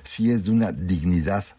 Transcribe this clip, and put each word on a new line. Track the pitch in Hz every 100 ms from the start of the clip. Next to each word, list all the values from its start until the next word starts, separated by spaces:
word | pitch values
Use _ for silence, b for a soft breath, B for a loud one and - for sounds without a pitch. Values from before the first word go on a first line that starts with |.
sí | - - 113
es | 220 107
de |
una | 113 110
dignidad | 69 87 90 82 87 80 98 -